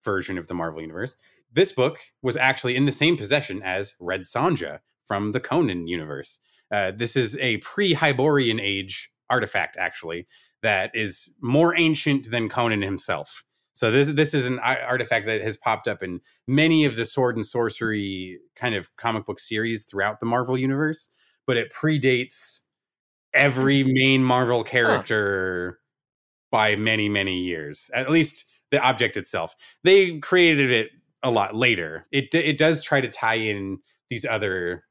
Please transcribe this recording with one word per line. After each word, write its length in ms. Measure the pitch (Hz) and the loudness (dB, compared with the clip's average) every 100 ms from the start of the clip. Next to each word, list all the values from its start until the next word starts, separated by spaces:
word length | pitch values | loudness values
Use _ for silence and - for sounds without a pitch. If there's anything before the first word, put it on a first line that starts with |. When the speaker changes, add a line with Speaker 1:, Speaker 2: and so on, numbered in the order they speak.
Speaker 1:
version 340 | - 98 90 92 | -2 -4 -4 -8
of 100 | 80 | -6
the 60 | 90 | -6
Marvel 260 | 82 80 | -6 -8
Universe. 340 | 80 80 120 - _ _ _ | -12 -10 -10 -12 _ _ _
This 200 | 117 190 | 0 0
book 280 | - 127 165 - _ | 2 0 0 -18 _
was 160 | 131 120 | -4 0
actually 380 | 131 135 123 123 | 2 2 0 2
in 100 | 143 | 0
the 60 | |
same 260 | - 151 170 | 2 2 2
possession 440 | 101 143 143 98 | 0 0 -2 -8
as 300 | 95 92 98 - | -6 -6 -6 -10
Red 220 | 87 95 | -6 -6
Sonja 580 | 92 120 156 165 80 76 _ _ _ | -4 -2 0 0 -4 -10 _ _ _
from 260 | 101 104 | -4 -2
the 60 | 120 | -4
Conan 480 | - 165 147 90 82 | -2 0 0 -2 -6
universe. 520 | 87 78 69 69 - _ _ _ | -6 -6 -10 -12 -18 _ _ _
Uh, 200 | 104 95 101 | -2 -2 -4
this 200 | 117 139 | -4 -2
is 200 | 117 143 | -2 -2
a 180 | 131 107 | -2 -4
pre-Hyborian 1040 | - - 202 151 156 127 143 143 123 110 | -6 -2 0 2 2 2 2 4 2 0
age 500 | 101 98 95 90 - _ _ | -2 -4 -6 -12 -16 _ _
artifact, 460 | 123 107 104 80 - | -2 0 -2 -4 -4
actually, 520 | 87 - 85 85 - - _ _ | -8 -6 -10 -10 -10 -20 _ _
that 300 | 110 101 104 | 0 0 0
is 360 | 117 104 87 - _ | -4 -6 -6 -14 _
more 340 | 120 135 170 175 | 0 4 4 4
ancient 540 | 160 151 - 139 113 | 2 2 0 0 0
than 180 | 120 110 | -4 -2
Conan 340 | - 120 107 | 0 0 0
himself. 600 | 98 95 - 87 - - _ _ _ | -2 -4 -4 -6 -6 -18 _ _ _
So 160 | - 117 | -2 2
this, 200 | 120 143 | 4 2
this 240 | 143 151 151 | 2 2 2
is 100 | 127 | 0
an 140 | 123 | -2
ar-, 220 | 117 131 | -2 -2
artifact 440 | 123 127 117 117 104 | -2 -4 0 -2 0
that 160 | 110 | -2
has 160 | 104 107 | -4 -4
popped 300 | 123 107 - | -4 -2 -4
up 160 | 98 | -6
in 160 | 92 87 _ _ - | -6 -10 _ _ 0
many 380 | 139 160 160 147 | 4 4 4 4
of 100 | 113 | 0
the 100 | 117 | -4
sword 300 | - 127 113 | 0 0 0
and 80 | - | -4
sorcery 920 | 120 117 - 113 107 101 95 92 90 _ _ | -2 -2 -2 -4 -2 -4 -6 -8 -14 _ _
kind 200 | 123 107 | -4 -4
of 200 | 85 - | -6 -6
comic 280 | 117 110 98 | -2 -2 -4
book 140 | 98 | -10
series 460 | - 110 113 113 - | -6 -4 -4 -4 -6
throughout 340 | 98 101 107 | -4 -2 -2
the 80 | 117 | -2
Marvel 300 | 117 123 131 | 0 0 -2
Universe, 520 | 131 135 156 160 - _ _ _ - | 0 0 -2 -4 -10 _ _ _ -2
but 100 | 120 | -2
it 160 | 113 | -2
predates 840 | - 156 156 131 127 127 - - - _ _ _ _ _ _ _ | -2 0 2 2 2 0 -8 -12 -14 _ _ _ _ _ _ _
every 500 | 143 143 127 135 139 | 4 4 4 4 4
Speaker 2:
<laughs> 40 | 135 | 4
Speaker 1:
main 360 | 131 131 131 | 4 4 4
Marvel 360 | 131 127 123 120 | 4 4 4 2
Speaker 2:
Huh. 40 | 110 | 2
Speaker 1:
character 1080 | 127 117 147 95 110 101 98 92 90 90 92 _ _ _ _ _ _ _ | 2 4 2 0 0 0 0 -2 -4 -6 -10 _ _ _ _ _ _ _
by 240 | 117 107 104 | 2 4 2
many, 340 | 107 110 104 | 2 0 0
many 300 | 101 98 92 | 0 0 -2
years, 500 | 90 85 73 76 - 120 | -4 -6 -8 -12 -8 -6
at 160 | 131 | 0
least 340 | 160 151 - - _ _ | 2 2 -2 -18 _ _
the 100 | 139 | 0
object 380 | 123 123 117 - | 2 2 0 -2
itself. 380 | 92 95 80 - - _ | -6 -6 -6 -10 -20 _
They 360 | 170 196 190 160 | 6 6 6 0
created 500 | - 180 170 151 135 | 0 6 6 6 4
it 200 | 120 110 _ _ _ | 2 0 _ _ _
a 80 | 131 | 0
lot 240 | 113 98 107 | 2 0 2
later. 500 | 127 104 80 80 - | 2 2 -2 -10 -4
It 180 | 139 - | -4 0
d-, 60 | 165 | 0
it 200 | 151 147 | 0 2
does 260 | 156 156 | 2 2
try 180 | - 139 | 2 0
to 60 | 123 | 0
tie 260 | - 113 113 | -2 -2 0
in 440 | 110 104 95 98 _ _ _ | -2 -4 -6 -8 _ _ _
these 160 | 117 123 | -8 -4
other 580 | 110 101 92 87 87 _ | -2 -2 -2 -4 -6 _